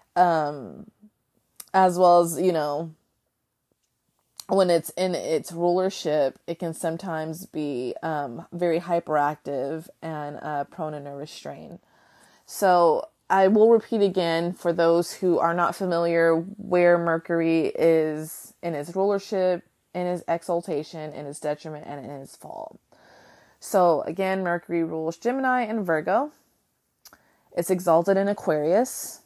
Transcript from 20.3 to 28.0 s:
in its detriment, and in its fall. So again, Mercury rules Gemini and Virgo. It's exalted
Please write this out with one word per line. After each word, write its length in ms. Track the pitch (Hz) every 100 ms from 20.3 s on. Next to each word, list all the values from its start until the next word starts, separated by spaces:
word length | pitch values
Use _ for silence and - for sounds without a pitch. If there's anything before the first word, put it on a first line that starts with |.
| 165 - 170 170 151 156 165 151
in 120 | 143 147
its 140 | 147
detriment, 460 | 151 147 160 151 -
and 180 | 143
in 60 | 131
its 260 | 143 139 -
fall. 420 | - 50 50 - _ _ _ - - _ _ _
So 420 | - 202 180 151
again, 400 | - 175 190 190
Mercury 400 | 185 170 - 170
rules 340 | 165 160 160 -
Gemini 460 | 233 269 262 254
and 220 | 220 226 180
Virgo. 460 | 156 160 214 294 _ _ _ _ _ _ _ - _ _ _ _ -
It's 140 | 180
exalted 460 | 180 180 165